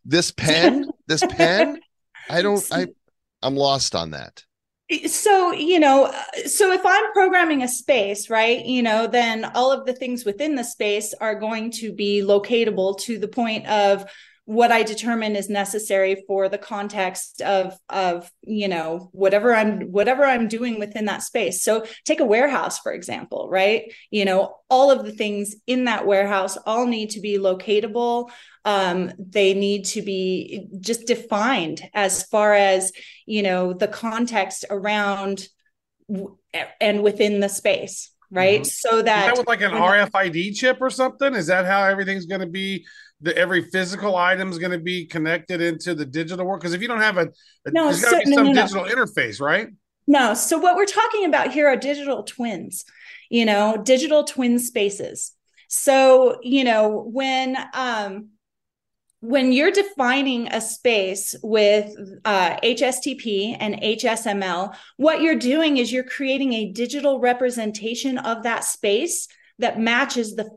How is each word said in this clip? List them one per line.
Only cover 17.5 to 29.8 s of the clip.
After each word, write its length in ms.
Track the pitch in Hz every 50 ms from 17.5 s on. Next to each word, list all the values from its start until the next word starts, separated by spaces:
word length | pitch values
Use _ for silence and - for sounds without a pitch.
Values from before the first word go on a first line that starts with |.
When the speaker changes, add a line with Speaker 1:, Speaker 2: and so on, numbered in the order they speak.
| 202 190 185 185 185 - _
Speaker 2:
of, 440 | - - 196 185 180 175 175 180 - _ _
you 260 | - - 220 208 202
know, 420 | 196 180 165 156 160 165 180 185 -
whatever 420 | - 190 196 185 196 208 214 247 233
I'm, 380 | 220 214 214 202 180 - -
whatever 340 | 180 202 208 233 262 269 285
I'm 220 | 269 254 233 226
doing 320 | 196 226 226 247 247 220 208
within 260 | 208 208 - 220 214
that 160 | 202 185 -
space. 400 | - - - 240 202 165 185 -
So 240 | - 214 220 220 220 - - - -
take 160 | - 311 320
a 60 | 285
warehouse, 540 | 226 214 233 269 285 262 175 160 - - -
for 120 | - -
example, 560 | - - - - 110 - - - - - -
right? 460 | - 165 190 190 202 226 - - 226 - - - _
You 160 | 214 208 196
know, 300 | 196 185 190 190 - - - _
all 220 | - 254 254 277 285
of 160 | 262 226 208
the 60 | 214
things 440 | 214 - 214 208 208 202 202 208 - - _
in 180 | - 254 254 254
that 220 | 240 220 196 -
warehouse 500 | 202 202 190 202 202 208 190 190 202 - - -
all 220 | 208 220 233 240
need 240 | 240 233 220 214 214
to 100 | - 214
be 160 | 185 208 202
locatable. 920 | 196 196 185 185 185 - 226 202 208 226 214 208 233 240 240 240 240 240 240 - - - - - _ -
Um, 460 | 208 202 196 190 180 175 185 185 - - -
they 340 | 185 185 - 208 196 190 196
need 320 | 196 202 202 202 202